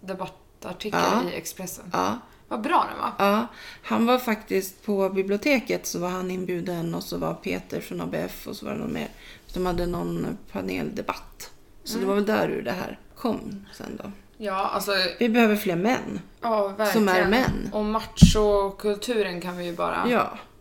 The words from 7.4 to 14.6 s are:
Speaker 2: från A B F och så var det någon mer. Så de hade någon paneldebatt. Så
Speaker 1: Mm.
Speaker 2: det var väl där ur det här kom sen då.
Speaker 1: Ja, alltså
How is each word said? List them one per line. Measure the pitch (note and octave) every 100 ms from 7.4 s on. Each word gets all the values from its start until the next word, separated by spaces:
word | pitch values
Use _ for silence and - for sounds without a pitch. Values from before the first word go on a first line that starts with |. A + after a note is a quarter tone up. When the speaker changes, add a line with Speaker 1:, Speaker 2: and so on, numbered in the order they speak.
| - F3+ - -
Speaker 2:
från | - F3
A | E3+
B | D#3+
F | F3+ - -
och | -
så | -
var |
det | -
någon | -
mer. | D#3 - - - - -
Så | F3+
de | F#3
hade | F3 F3
någon | F3 E3+ E3+ - G3+ -
paneldebatt. | G3 F#3 - - G3+ G3+ - - - - - - -
Så | -
Speaker 1:
Mm. | A3
Speaker 2:
det | F#3+
var |
väl | G3+ G#3
där | G#3+ E3
ur | -
det | -
här | F3+ - - - -
kom | A#3+ - - G3 G3
sen | - - -
då. | G#3 G3+ - -
Speaker 1:
Ja, | G#3
alltså | F#3+